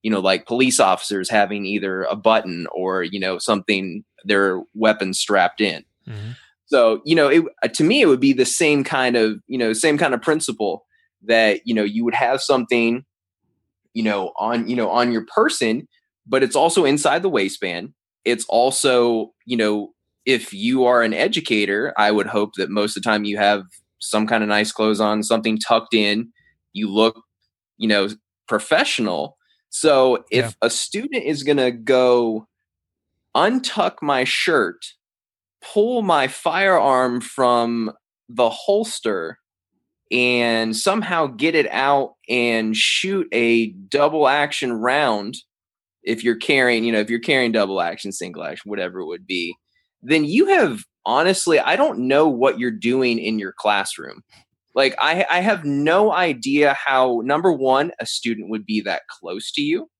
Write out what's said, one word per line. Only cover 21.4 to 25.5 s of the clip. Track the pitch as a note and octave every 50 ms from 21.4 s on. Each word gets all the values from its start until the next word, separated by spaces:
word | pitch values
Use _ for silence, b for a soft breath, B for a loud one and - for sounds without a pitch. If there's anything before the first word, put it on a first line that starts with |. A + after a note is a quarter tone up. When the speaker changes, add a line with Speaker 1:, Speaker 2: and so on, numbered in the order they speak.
| D3+ - A#2+ G#2+ G#2 G2 G2+ G#2 B2 D3 -
Speaker 1:
I | - G#2+ G#2
would | G#2+ G#2 G2
hope | G#2+ - G#2 G#2 G#2 -
that | F#2+ F#2+ -
most | G2 G#2+ G#2 G#2 -
of | G#2 F#2+
the | A2+
time | G#2+ G#2+ G#2
you | G#2 G2+
have | G#2 G2+ G2+ G#2 G2+ F#2+ F#2 - - _ _ _ _
some | - - - G#2+ G#2+
kind | A2 A#2 A2
of | G#2+ G#2
nice | G#2 G#2 G#2 G#2+
clothes | - - A2 A2 G#2+ G2+
on, | A2 G#2 G#2+ G#2+
something | G#2+ - A#2 A2 A2 A2+